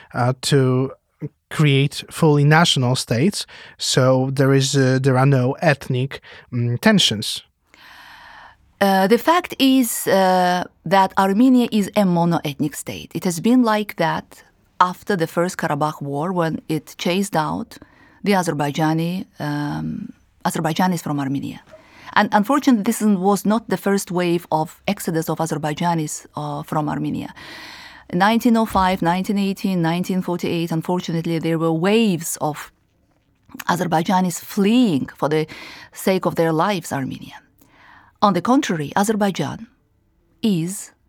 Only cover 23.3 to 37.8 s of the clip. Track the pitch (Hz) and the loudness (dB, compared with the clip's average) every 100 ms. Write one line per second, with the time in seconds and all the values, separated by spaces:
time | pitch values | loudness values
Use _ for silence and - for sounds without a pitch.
23.3 | 202 196 220 - 185 202 196 - 175 180 | 2 2 0 0 -4 0 -2 -2 -2 0
24.3 | 170 - 156 160 - - 202 - 160 160 | -2 -2 -2 -2 -6 -6 -4 -2 -4 -4
25.3 | 160 160 147 151 151 170 170 151 - - | -4 -4 -4 -4 -4 -2 -2 -4 -8 -14
26.3 | - 151 147 156 156 151 156 151 - - | -12 -10 -10 -6 -4 -4 -4 -6 -6 -10
27.3 | - - - - - - - - 180 196 | -16 -18 -18 -18 -20 -20 -20 -6 0 2
28.3 | 226 240 226 226 196 185 190 165 180 185 | 2 2 2 2 0 0 0 0 -2 -2
29.3 | 202 196 196 196 185 165 170 180 185 180 | -2 -2 -2 -2 0 0 -2 -2 -4 -2
30.3 | 175 - 170 170 165 160 180 - 165 165 | -4 -4 -4 -2 -4 -2 -4 -2 -4 -2
31.3 | 165 165 165 165 165 185 220 226 165 165 | -2 -2 0 0 0 2 2 2 0 -4
32.3 | - 151 147 - _ _ _ _ _ _ | -6 -6 -6 -12 _ _ _ _ _ _
33.3 | _ _ - - 180 170 160 170 185 185 | _ _ -14 -4 -2 0 0 2 2 0
34.3 | - - - 196 240 240 143 - - 139 | -2 -8 0 2 4 4 2 -2 -4 -2
35.3 | 151 156 - - - - - - 190 180 | 0 -2 -8 -18 -20 -20 -6 0 0 0
36.3 | 165 165 156 185 196 - 139 131 - - | 0 0 2 0 -2 -4 -6 -6 -10 -14
37.3 | - _ _ _ _ | -20 _ _ _ _